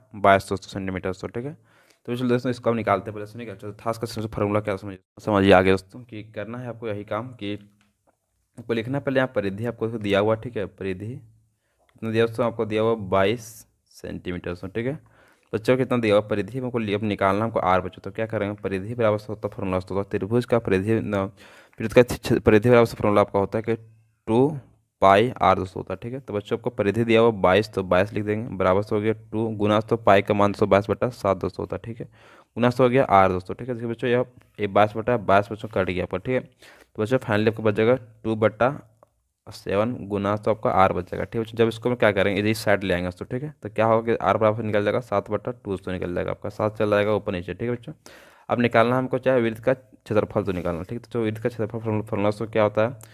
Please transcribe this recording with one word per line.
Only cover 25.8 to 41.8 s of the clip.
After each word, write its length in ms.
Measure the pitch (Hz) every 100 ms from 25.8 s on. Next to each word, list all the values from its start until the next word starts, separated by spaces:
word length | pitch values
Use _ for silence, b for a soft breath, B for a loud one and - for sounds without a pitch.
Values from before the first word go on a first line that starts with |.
होता 120 | -
है, 60 | 95
ठीक 120 | 120
है। 60 | 135
तो 140 | 131
बच्चों 240 | 104 - 113
आपको 120 | 123
परिधि 320 | - 101 98
दिया 180 | 117 110
हुआ 100 | 117 104
बाईस, 280 | 90 98 110
तो 140 | - 92
बाईस 280 | 90 104
लिख 100 | 107
देंगे, 320 | 104 107 120 95
बराबर 260 | 92 95
से 140 | 104 107
हो 60 |
गया 120 | 107 110 -
टू 160 | 107 110 104
गुना 220 | 104 104
तो 160 | - 113
पाई 220 | 113 101
का 120 | 98
मान 200 | 104 101
सौ 120 | 95 104
बाईस 220 | 98 104
बटा 200 | 98 123
सात 260 | - 98 92
दोस्तों 260 | 90 -
होता 120 | 92 92
है, 60 |
ठीक 160 | 117 113
है, 60 | - b b b b -
गुना 120 | 123
से 140 | 123
हो 60 | 123
गया 140 | 131 -
आर 260 | 98 95
दोस्तों, 240 | 92 - 98
ठीक 140 | 123
है। 60 | 117
देखिए 140 | 117
बच्चों 200 | 113 131
यह 160 | 123 127 - _ -
ये 80 | 104
बाईस 240 | 98 107 110
बटा, 200 | 113 120
बाईस 320 | 90 98 107
बच्चों 180 | 107 113
कट 200 | 101 92
गया 140 | 90
आपका, 140 | 90 92
ठीक 180 | 127 127
है। 60 |
तो 600 | - _ - - _ -
बच्चों 160 | 110 127
फाइनली 300 | - 104 110
आपको 140 | 110
बच 120 | 110 104
जाएगा 200 | 110 131 - _
टू 120 | 110 110
बटा 420 | 107 107 120 147 - _ _ _ _ _ -
सेवन 460 | - 92 95 113 123 98
गुना 280 | 101 98 104
तो 140 | 113
आपका 180 | 104 123
आर 220 | 95 95
बच 160 | 90 87
जाएगा, 120 | 92
ठीक 120 | 90 117
है 60 |
बच्चों। 160 | 110 110
जब 100 | 113
इसको 220 | 113